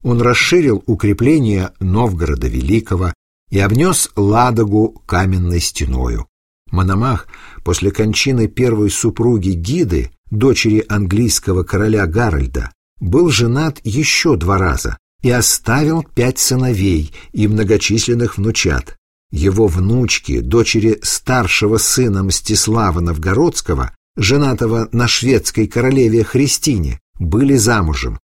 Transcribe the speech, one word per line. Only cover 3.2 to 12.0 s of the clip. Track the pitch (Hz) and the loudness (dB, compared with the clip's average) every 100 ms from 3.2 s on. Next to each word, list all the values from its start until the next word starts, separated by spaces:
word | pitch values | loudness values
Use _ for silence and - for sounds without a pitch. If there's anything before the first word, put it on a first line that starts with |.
| _ _ _ | _ _ _
и | 98 | -2
обнёс | 98 113 180 170 - - | 2 2 2 0 -2 0
Ладогу | 101 110 123 117 107 107 110 - - | 2 2 2 2 2 2 0 -4 -4
каменной | 90 95 92 87 87 | -2 0 0 0 -2
стеною. | - - 64 64 62 53 - _ _ _ - | -4 -6 -4 -2 -4 -4 -10 _ _ _ -6
Мономах | 90 92 95 127 110 - - - - | -2 0 0 0 -2 -6 -20 -20 -10
после | - 90 98 | -4 -2 -2
кончины | - 110 107 135 127 110 | 0 -2 0 0 0 0
первой | - 123 110 104 | 0 0 2 0
супруги | - 117 - 117 113 92 | 0 -2 0 0 2 0
Гиды, | 87 87 165 127 76 62 _ - | -2 -2 -2 0 0 -4 _ -8
дочери | 107 131 117 110 107 - | 0 2 2 2 0 0
английского | 104 95 104 117 - - 92 | -2 0 0 0 -2 -2 -2
короля | 87 98 110 110 | 0 0 0 0